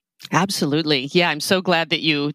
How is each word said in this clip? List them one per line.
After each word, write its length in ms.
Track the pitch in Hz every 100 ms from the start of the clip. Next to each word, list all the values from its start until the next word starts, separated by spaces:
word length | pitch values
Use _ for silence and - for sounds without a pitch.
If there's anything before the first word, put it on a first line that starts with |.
| _ _ -
Absolutely. 800 | 170 196 - 160 147 151 143 139
Yeah, 180 | 175 175
I'm 120 | 147
so 200 | - 190
glad 280 | 185 165 160
that 100 | 165
you, 320 | 156 147 143